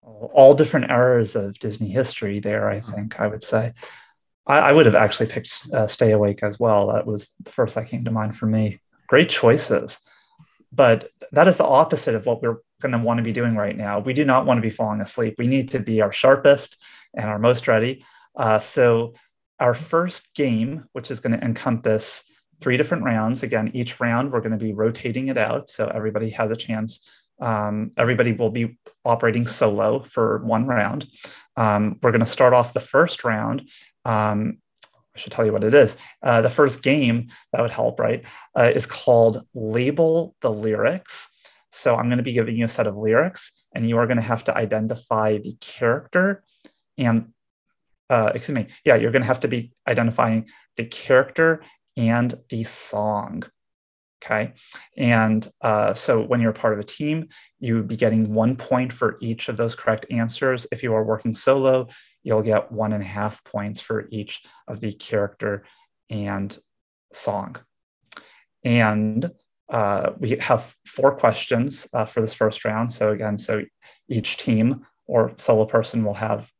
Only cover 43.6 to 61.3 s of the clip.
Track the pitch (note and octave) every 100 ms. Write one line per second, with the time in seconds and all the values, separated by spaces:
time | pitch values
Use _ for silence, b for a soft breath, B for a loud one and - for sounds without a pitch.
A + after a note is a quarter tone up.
43.6 | _ - A2+ A#2 A#2 A#2+ G#2+ A2+ - -
44.6 | A2 G#2+ A2 A#2 - A2 G#2+ G#2+ A2+ -
45.6 | - - A#2+ C3+ - F3+ F#3+ G3 _ b
46.6 | b b _ - A#2+ A2+ A2+ _ _ _
47.6 | _ _ _ _ _ A#2+ G#2+ - - C3+
48.6 | G#2 B D#3 A2+ A#2 B2+ A#2+ B2+ - A#2+
49.6 | A#2+ _ - A#2+ A#2 A#2 A#2 A2+ A2 b
50.6 | b - A#2 - - B2+ C3+ - E3 D#3+
51.6 | b b _ - A2+ A#2 B2 - _ A#2
52.6 | A2+ - - G#2 G#2+ G#2 - - - _
53.6 | _ _ _ _ _ _ - A2 A#2+ B
54.6 | B B B - A#2+ A#2 A2 A2 - _
55.6 | A#2+ G#2+ G#2+ F#2+ - A#2 G#2+ A#2+ A2+ A2
56.6 | A#2 G#2+ G#2 - D3 D#3+ E3 b b _
57.6 | B2 A2+ F#2+ A2+ A#2 A2+ G#2+ G#2+ A#2 B2+
58.6 | - B2 B2+ - A2+ - A#2 A2+ - A2+
59.6 | A#2 - - A2 - A#2+ A#2 - C3+ B2+
60.6 | - A#2+ B2 A2 G#2+ G#2+ A#2